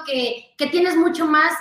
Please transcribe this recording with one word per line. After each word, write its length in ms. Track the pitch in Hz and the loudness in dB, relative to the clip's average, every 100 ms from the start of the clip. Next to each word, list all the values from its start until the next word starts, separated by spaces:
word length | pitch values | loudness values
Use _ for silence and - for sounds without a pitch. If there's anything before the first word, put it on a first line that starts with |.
que, 480 | 294 262 240 240 - - | -4 -4 -4 -6 -12 -6
que 80 | 285 | -2
tienes 320 | 349 359 330 | 0 2 2
mucho 300 | 339 - 320 | 2 0 0
más 260 | 302 320 330 | 2 2 -2